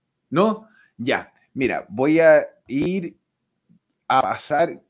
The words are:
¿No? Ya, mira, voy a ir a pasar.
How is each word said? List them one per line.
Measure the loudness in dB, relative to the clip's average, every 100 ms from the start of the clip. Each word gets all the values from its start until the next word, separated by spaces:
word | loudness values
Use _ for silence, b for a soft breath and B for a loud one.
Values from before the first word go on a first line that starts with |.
| _ _ _
¿No? | -2 0 -2 b b b -10
Ya, | -4 -4 -6 _ _
mira, | -4 -4 -4 -8
voy | -4 0 4
a | 6 6 2 -8 -10
ir | -6 -4 -4 -8 -14 _ _ _ _ _ _ _ _ -2
a | 0
pasar. | 0 -4 -4 -2 -2 -4